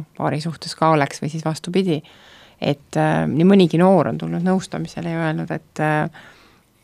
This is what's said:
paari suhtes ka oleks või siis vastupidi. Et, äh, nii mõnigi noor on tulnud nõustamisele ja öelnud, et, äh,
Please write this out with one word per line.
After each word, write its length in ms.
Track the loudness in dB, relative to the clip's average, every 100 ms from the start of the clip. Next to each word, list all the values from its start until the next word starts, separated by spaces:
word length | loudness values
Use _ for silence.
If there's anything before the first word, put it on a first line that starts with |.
| -6 -6
paari 220 | -4 -4
suhtes 340 | -6 -10 -10 -2
ka 140 | 2 2
oleks 240 | 0 -4
või 120 | -8
siis 100 | -6
vastupidi. 540 | -6 -6 -4 -2 0 -2 -4 -20 -20 -20 -20 -6
Et, 340 | -4 -4 -4 -2
äh, 300 | 0 0 0
nii 200 | 2 6
mõnigi 300 | 6 6 4
noor 320 | 4 4 2
on 80 | -2
tulnud 260 | -6 -4 0
nõustamisele 640 | -2 -2 -8 -8 -8 -6
ja 140 | -4 -4
öelnud, 260 | -4 -6
et, 320 | -8 _ -4
äh, 240 | -2 0 -2 -8 -20 -20 _ _ _ _